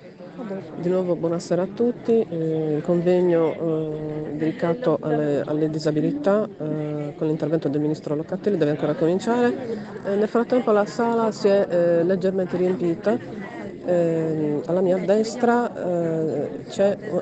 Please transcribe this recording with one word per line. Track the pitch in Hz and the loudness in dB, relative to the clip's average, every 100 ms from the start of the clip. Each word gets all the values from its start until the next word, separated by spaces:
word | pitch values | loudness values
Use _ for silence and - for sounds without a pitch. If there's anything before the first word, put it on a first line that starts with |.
| - - - - 226 190 - - | -20 -20 -18 -14 -10 -10 -10 -6
Di | 175 | -2
nuovo | 185 180 165 | 0 0 0
buonasera | 165 170 - 175 | 0 -2 -2 -2
a | 190 | -2
tutti, | 202 240 240 - 226 - | 0 -2 0 0 2 2
eh, | 165 160 160 156 151 | -2 -2 0 0 -2
il | |
convegno, | 156 175 170 180 180 165 160 | 2 2 4 4 4 4 2
eh, | - 165 160 156 151 151 151 156 | 0 -2 -2 -2 -4 -6 -6 -6
dedicato | 151 160 160 170 165 165 151 | -2 -2 0 -2 0 2 2
alle, | 156 151 151 143 | 2 0 2 0
alle | - 151 156 | 0 0 0
disabilità, | 156 151 151 160 - 196 208 - | 0 0 2 0 0 2 2 0
eh, | - 151 156 151 151 147 - | -6 -6 -4 -4 -4 -6 -4
con | 160 | -2
l'intervento | 160 151 160 151 | 0 0 0 0
del | 147 | 0
Ministro | 151 156 - 151 | 0 -2 -4 -4
Locatelli | 160 185 208 190 | -4 -2 0 2
deve | 147 | 2
ancora | 151 151 151 | 0 0 0
cominciare. | 160 185 233 240 240 254 240 214 208 - | 2 2 0 2 2 0 -6 -8 -8 -10
Eh, | 190 202 | -4 0
nel | 214 | 2
frattempo | 233 240 247 233 | 0 2 0 4
la | 208 208 | 2 2
sala | - 233 233 226 | 0 0 2 0
si | - 202 | 2 2
è, | 196 196 | 4 4
eh, | 175 170 170 | 2 4 4
leggermente | 170 190 185 190 180 180 | 2 2 2 0 -2 0
riempita. | 180 185 175 165 202 240 - 208 190 - 202 - - | 0 2 0 0 0 -2 -4 -12 -12 -10 -12 -8 0
Ehm, | 175 165 165 160 156 151 147 - | 2 2 2 0 0 0 -2 0
alla | 175 | 2
mia | 190 185 | 2 2
destra, | 175 214 220 254 240 240 240 | 2 2 2 0 2 2 0
eh, | 185 180 175 165 160 160 131 135 - - | -4 -2 0 0 0 0 -2 -4 -6 -10
c'è | - 202 190 - 180 | 0 2 2 -2 -2